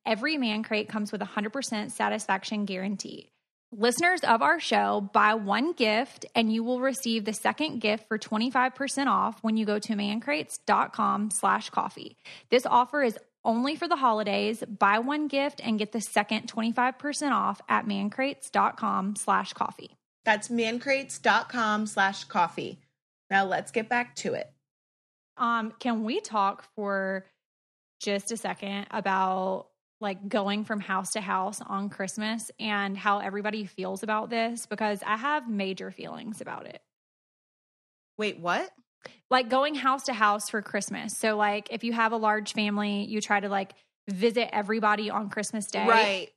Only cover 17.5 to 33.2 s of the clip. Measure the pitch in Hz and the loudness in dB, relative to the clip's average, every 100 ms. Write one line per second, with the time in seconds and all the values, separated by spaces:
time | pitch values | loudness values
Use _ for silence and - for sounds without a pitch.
17.5 | 202 - 214 226 196 208 202 269 277 - | -2 0 0 0 -2 -2 -2 -2 -4 -2
18.5 | 202 208 - 214 196 190 202 - 190 190 | 2 2 2 -2 0 -2 -2 0 0 0
19.5 | - - - - - _ _ 226 214 - | -4 -6 -6 -18 -20 _ _ 2 2 2
20.5 | 233 226 240 277 269 277 - 233 208 - | -2 0 -2 0 0 -2 -2 4 4 2
21.5 | 247 214 208 214 - 196 196 - 185 170 | 0 0 2 0 2 2 0 -4 0 2
22.5 | - 123 185 _ _ _ _ _ 196 196 | 0 -8 -10 _ _ _ _ _ 2 2
23.5 | 165 202 226 226 240 240 - 190 - - | 0 -2 -4 0 0 0 -4 -4 -4 -6
24.5 | _ _ _ _ _ _ _ _ - 233 | _ _ _ _ _ _ _ _ -4 0
25.5 | 233 220 - 254 226 220 339 - 214 196 | 0 -2 -4 -2 -2 0 -4 -2 2 2
26.5 | 202 - - 202 196 190 190 190 _ _ | 0 -10 -8 -2 -2 -2 -4 -8 _ _
27.5 | _ _ _ _ _ - 302 - 233 190 | _ _ _ _ _ -2 -2 -2 -6 -6
28.5 | 175 202 202 202 - 196 190 190 185 190 | -6 -6 -6 -6 -4 0 2 2 2 0
29.5 | 190 - _ _ _ 208 190 202 214 196 | -2 -6 _ _ _ -6 -6 -2 0 2
30.5 | 208 208 214 190 190 190 220 190 190 190 | 0 -2 -4 -2 -2 -2 -4 -2 0 -2
31.5 | 208 - 196 202 - 190 - 214 226 - | -6 -6 -4 -4 -6 -6 -4 -4 -4 -8
32.5 | - 220 208 196 196 208 202 | -8 -4 -2 -2 0 2 2